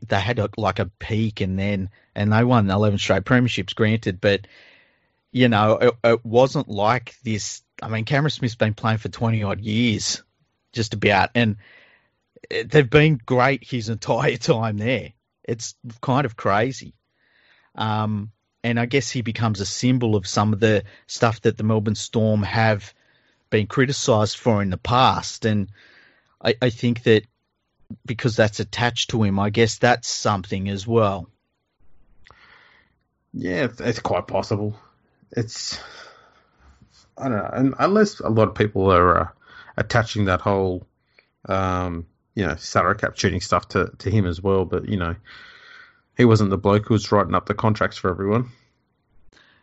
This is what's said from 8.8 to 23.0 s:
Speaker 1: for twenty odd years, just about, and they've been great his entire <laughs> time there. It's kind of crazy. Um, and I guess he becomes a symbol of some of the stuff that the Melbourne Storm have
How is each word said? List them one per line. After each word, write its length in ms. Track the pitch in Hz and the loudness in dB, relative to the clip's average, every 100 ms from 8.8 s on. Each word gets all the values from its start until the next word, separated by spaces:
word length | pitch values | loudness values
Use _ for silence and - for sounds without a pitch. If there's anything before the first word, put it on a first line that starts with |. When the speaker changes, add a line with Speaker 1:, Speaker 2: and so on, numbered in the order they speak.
| 110 110 | -2 -2
Speaker 1:
for 100 | 104 | -4
twenty 320 | - 117 110 | -4 -2 0
odd 200 | 101 98 | -2 -4
years, 600 | 107 107 120 98 - - - _ _ _ _ | -4 0 0 0 -4 -8 -12 _ _ _ _
just 200 | - 110 | -6 -6
about, 380 | 107 101 98 90 | 0 2 2 2
and 240 | 120 113 101 - - _ _ _ _ _ _ - | 0 0 -2 -10 -20 _ _ _ _ _ _ -10
they've 380 | 104 - 151 127 | -8 0 2 4
been 320 | 147 156 143 - | 4 4 2 0
great 380 | 123 127 139 | 0 2 0
his 260 | - 127 110 | -6 -8 -6
entire 480 | 110 - 117 143 120 | -8 -4 0 0 -2
<laughs> 0 | |
time 400 | - 120 113 107 | -2 -2 -2 -4
there. 360 | 107 123 104 - _ _ | -4 -4 -6 -18 _ _
It's 300 | - 110 - - 123 113 | -10 -10 -10 -16 -20 -12
kind 240 | - 127 139 | -2 -2 -2
of 100 | 110 | -4
crazy. 580 | 107 98 127 131 - _ _ _ _ _ _ _ _ | -2 0 0 -6 -16 _ _ _ _ _ _ _ _
Um, 580 | - 110 107 107 107 104 - _ _ | -8 -4 -2 -2 -4 -8 -16 _ _
and 160 | 117 117 | -4 -2
I 60 | 120 | 0
guess 240 | 135 127 | -2 -2
he 120 | 135 | -6
becomes 380 | 113 110 117 101 | -6 -2 -2 -2
a 60 | 95 | -6
symbol 500 | - 123 127 120 107 | -2 0 2 2 0
of 120 | 92 | -2
some 260 | - 107 | 0 0
of 60 | 104 | 2
the 240 | 110 104 - - _ | 2 2 -2 -16 _
stuff 340 | - 120 113 | -2 0 2
that 160 | 117 107 | -2 0
the 60 | |
Melbourne 320 | 107 110 107 104 | 0 0 0 -4
Storm 480 | - 117 110 107 | -4 0 2 0
have 500 | 95 113 110 107 - _ | 0 2 2 0 -4 _